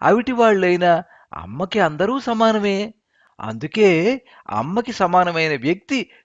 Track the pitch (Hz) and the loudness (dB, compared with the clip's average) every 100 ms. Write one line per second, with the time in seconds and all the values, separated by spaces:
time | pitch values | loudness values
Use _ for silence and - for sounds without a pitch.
0 | 151 214 240 240 226 202 180 175 175 165 | 2 2 0 2 2 4 2 2 2 2
1 | - _ _ - 87 123 185 220 170 151 | -2 _ _ -18 -12 -8 -4 0 0 0
2 | 196 262 247 226 226 214 202 196 208 - | -2 -2 -4 0 2 2 0 -2 -6 -12
3 | _ _ _ - - 110 151 214 208 165 | _ _ _ -14 -12 -10 -6 2 4 4
4 | 185 269 - - - 104 131 208 240 220 | 2 -2 -6 -20 -8 -6 -4 -4 -4 -2
5 | 180 180 175 165 160 143 131 180 - 262 | 0 2 2 0 -2 -2 -2 -4 -4 -6
6 | - _ | -6 _